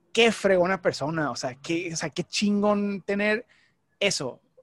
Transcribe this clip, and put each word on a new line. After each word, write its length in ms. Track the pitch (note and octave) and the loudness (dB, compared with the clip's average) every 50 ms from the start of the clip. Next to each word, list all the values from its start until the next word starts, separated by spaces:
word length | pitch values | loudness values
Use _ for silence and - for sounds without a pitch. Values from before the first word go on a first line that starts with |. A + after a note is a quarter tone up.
| _ _ - | _ _ 2
"Qué 180 | A3+ A#3 A3+ | 4 4 4
fregona 480 | - - - G3 F#3+ F3+ E3+ F#3 F#3+ - | 4 2 2 4 4 4 4 2 0 0
persona", 520 | - F3 C3+ - C#3 D3+ E3 D#3+ D3+ C3 | 0 -2 -2 -2 -4 -4 -2 -2 -2 -4
o 40 | A#2+ | -4
sea, 200 | - - - - | -6 -8 -8 -8
qué, 340 | - - E3 E3 E3+ F#3+ E3 | -8 -6 -4 -4 -4 -4 -6
o 40 | E3 | -6
sea, 160 | - F3 D3 | -6 -6 -6
qué 120 | - - E3 | -6 -6 -8
chingón 760 | - - - G#3 G3+ G#3 G3+ G3+ G#3 G#3 G3+ G3+ G3+ G3+ F#3+ | -6 -4 -2 0 0 2 2 2 2 2 0 0 -2 -4 -6
tener 460 | - - G3+ G3+ G#3 G#3+ G#3+ A#3+ - _ _ _ _ _ _ _ _ _ _ - | -4 -4 -2 0 0 0 0 -2 -4 _ _ _ _ _ _ _ _ _ _ 0
eso. 420 | G3+ F#3+ - - C#3+ A#2+ B2+ - _ _ _ _ | 0 0 0 -2 -6 -8 -10 -12 _ _ _ _